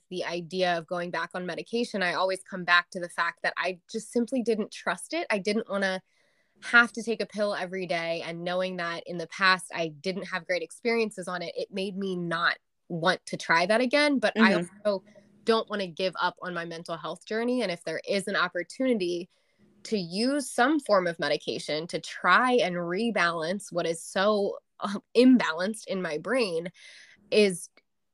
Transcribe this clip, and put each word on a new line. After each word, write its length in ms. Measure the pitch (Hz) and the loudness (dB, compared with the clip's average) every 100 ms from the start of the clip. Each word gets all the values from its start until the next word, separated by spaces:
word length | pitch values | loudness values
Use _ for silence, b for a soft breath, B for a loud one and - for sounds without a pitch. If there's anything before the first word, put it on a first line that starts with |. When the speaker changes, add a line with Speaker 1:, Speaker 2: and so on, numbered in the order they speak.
| - | -8
Speaker 1:
the 140 | 180 | -8
idea 540 | 151 175 165 185 180 175 | -4 -6 -4 0 2 0
of 100 | 156 | -2
going 240 | 175 175 | -6 -4
back 200 | 165 170 | -4 -6
on 120 | 185 180 | -6 -6
medication, 580 | 160 175 233 240 202 | -8 -4 -4 -2 -2
I 100 | 180 | 0
always 300 | 156 190 185 - | 0 0 -2 -6
come 140 | 190 | -6
back 260 | 175 175 - | 2 4 2
to 80 | 185 | -4
the 100 | 175 | -6
fact 300 | - 170 - | -4 -4 -2
that 100 | 180 - | -4 -4
I 220 | 175 180 - | -4 -6 -8
just 200 | 220 - | -10 -4
simply 320 | 247 233 262 | -2 0 0
didn't 280 | 220 214 208 | 0 -2 -4
trust 420 | - - - - | -6 -6 -6 -4
it. 120 | 320 349 | -6 -2
I 100 | 208 | -2
didn't 300 | 175 214 - | 0 -2 -2
wanna 320 | 196 196 185 - _ _ _ _ _ - | -2 -2 -4 -8 _ _ _ _ _ 4
have 260 | 240 240 | 6 6
to 100 | - | 2
take 200 | 226 220 | -4 -2
a 40 | 202 | -4
pill 300 | 202 208 160 | -2 -2 -2
every 320 | 180 190 180 | -4 -4 -2
day. 340 | 170 165 170 | -2 -2 -4
And 200 | 160 170 | -6 -6
knowing 320 | 175 180 185 180 | -4 -2 -2 -4
that 240 | 170 170 - | -6 -6 -8
in 100 | 175 | -8
the 100 | 165 | -8
past 380 | - 190 185 - | 2 4 4 0
I 140 | - 165 147 | -6 -6 -4
didn't 260 | 190 180 180 | -6 -6 -6
have 180 | 185 170 | -6 -4
great 160 | 180 | -4
experiences 680 | 165 - 233 233 214 190 175 | -4 -4 0 2 0 -4 -6
on 140 | 175 | -6
it, 120 | 170 - | -6 -6
it 140 | - | -6
made 260 | 190 196 190 | -4 -4 -4
me 180 | 196 180 | -4 -2
not 420 | 175 165 165 - _ _ - | -2 0 0 0 _ _ -10
want 360 | 175 180 170 - | 0 2 2 -2
to 100 | 175 | -6
try 280 | - 170 180 | 2 4 4
that 160 | 220 | 4
again. 380 | 247 285 294 269 | 4 4 4 4
But 140 | 208 214 | 2 4
I 140 | 220 | 6
Speaker 2:
Mm-hmm. 140 | 175 175 - 208 | 4 0 -4 -2
Speaker 1:
also 180 | 190 b b b _ - | -2 b b b _ 2
don't 240 | 226 - | 2 0
wanna 180 | 202 190 | -4 -4
give 260 | 156 185 160 | -2 -4 0
up 140 | 175 - | -2 -4
on 100 | 180 | -8
my 120 | 175 170 | -8 -8
mental 320 | 165 175 165 | -10 -10 -8
health 280 | 160 180 - | -8 -10 -6
journey. 380 | 220 240 247 | -2 0 0
And 80 | 196 | -2
if 120 | 170 | -4
there 180 | - 160 - | -6 -6 -2
is 200 | 196 185 | -2 0
an 80 | 180 | 0
opportunity 960 | 175 175 170 - 262 233 175 175 180 _ _ _ _ _ - | 0 -2 -6 -2 0 2 0 -4 -8 _ _ _ _ _ -4
to 120 | 214 | -4
use 540 | 170 185 247 294 262 | -2 -2 0 0 -2
some 280 | - 247 311 | 2 4 2
form 280 | - 202 175 | 4 2 2
of 100 | 170 | 0
medication 680 | 143 147 - 120 - 151 170 | 0 0 -2 -6 -4 -4 -4
to 120 | 165 | -8
try 520 | - - 185 190 254 | -8 -2 4 6 6
and 240 | 247 180 175 | 2 2 0
rebalance 960 | 170 180 233 202 175 170 160 196 - | -2 -2 0 2 2 0 -4 -4 -6
what 160 | 170 165 | -4 -2
is 160 | 170 | -4
so, 560 | - 202 202 214 196 - - - | -4 0 2 2 0 -4 -12 -10
um, 200 | 202 202 - 220 | -6 -6 0 6
imbalanced 680 | 254 247 170 160 190 220 - | 8 8 6 -2 -4 -4 -6
in 160 | 190 | -6
my 160 | 175 156 | -4 -6
brain, 500 | 180 254 208 165 175 B B B B B _ | -2 0 0 -2 -6 B B B B B _
is, 380 | 214 208 160 - _ _ _ _ | 4 4 2 -8 _ _ _ _